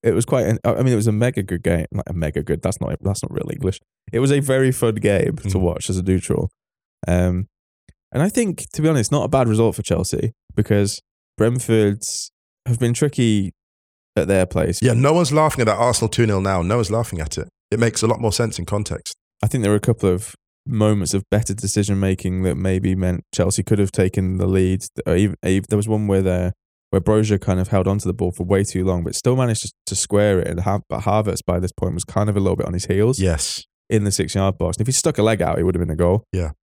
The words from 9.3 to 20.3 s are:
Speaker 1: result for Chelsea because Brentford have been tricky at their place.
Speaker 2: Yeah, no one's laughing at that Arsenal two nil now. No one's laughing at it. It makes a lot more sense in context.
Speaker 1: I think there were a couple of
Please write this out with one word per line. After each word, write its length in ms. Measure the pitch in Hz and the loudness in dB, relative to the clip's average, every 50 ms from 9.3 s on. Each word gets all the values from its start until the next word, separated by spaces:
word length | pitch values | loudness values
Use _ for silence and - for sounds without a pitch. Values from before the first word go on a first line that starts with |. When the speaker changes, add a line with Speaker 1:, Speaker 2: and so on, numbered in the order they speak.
| - 135 127 | 2 2 2
Speaker 1:
result 280 | 113 107 110 113 110 - | 2 4 4 2 2 0
for 60 | - | -2
Chelsea 520 | 104 - - 82 82 - - - - 113 - _ _ _ - | -2 -2 0 0 0 -2 -2 -2 -4 -4 -6 _ _ _ -4
because 420 | - 107 - 110 101 101 101 - - _ _ _ _ _ _ _ | -4 0 2 2 2 2 0 -2 -8 _ _ _ _ _ _ _
Brentford 640 | - 110 113 123 131 - - 113 110 107 101 101 101 - - - - - - _ _ _ _ _ _ _ | 0 0 0 0 -2 0 2 2 4 4 2 0 -2 -6 -8 -8 -8 -10 -12 _ _ _ _ _ _ _
have 120 | - 120 117 | -4 -2 0
been 140 | 127 117 120 | 0 -2 0
tricky 600 | - 156 143 - - 123 113 107 104 98 92 - _ _ _ _ _ _ _ _ _ _ _ _ | 0 0 0 2 2 2 2 2 2 0 -2 -6 _ _ _ _ _ _ _ _ _ _ _ _
at 100 | - 78 | -2 0
their 180 | 82 98 92 92 | 2 2 2 2
place. 360 | 90 - - - - 90 - | 2 0 -2 0 0 -2 0
Speaker 2:
Yeah, 100 | 110 127 120 | 2 2 2
no 200 | 117 131 143 156 | 4 4 4 4
one's 180 | 175 175 123 | 4 2 2
laughing 300 | 143 156 156 151 - - | 2 2 2 2 2 2
at 60 | 120 | 0
that 100 | 107 104 | 0 2
Arsenal 320 | 95 117 123 120 - 117 107 | 2 2 0 2 0 -2 -2
two 160 | - - 120 | 2 2 2
nil 140 | 107 101 95 | 2 2 0
now. 200 | 95 98 95 90 | 0 0 0 0
No 140 | 85 90 107 | 0 0 0
one's 160 | 120 113 85 | 0 0 0
laughing 300 | 104 113 117 - - 82 | -2 -2 -2 -4 -6 -6
at 160 | 78 71 - | -6 -6 -6
it. 100 | - - - _ _ _ _ | -8 -10 -10 _ _ _ _
It 80 | 104 104 | 0 0
makes 220 | 117 117 - - - | 0 0 0 0 0
a 40 | |
lot 120 | 110 113 - | 0 0 0
more 140 | 120 110 98 | 0 -2 0
sense 260 | - 120 110 - - | 0 -2 -2 -4 -8
in 60 | 85 | -6
context. 500 | - 104 104 104 - - - - - - _ _ _ _ _ | -4 -4 -4 -4 -4 -8 -10 -10 -12 -16 _ _ _ _ _
Speaker 1:
I 60 | - | -4
think 140 | 110 - 131 | -2 0 0
there 100 | 110 101 | 2 2
were 60 | 104 | 2
a 20 | 104 | 2
couple 300 | - - 113 - - 95 | 2 2 0 2 2 0
of 260 | 90 90 104 - | 0 0 -4 -10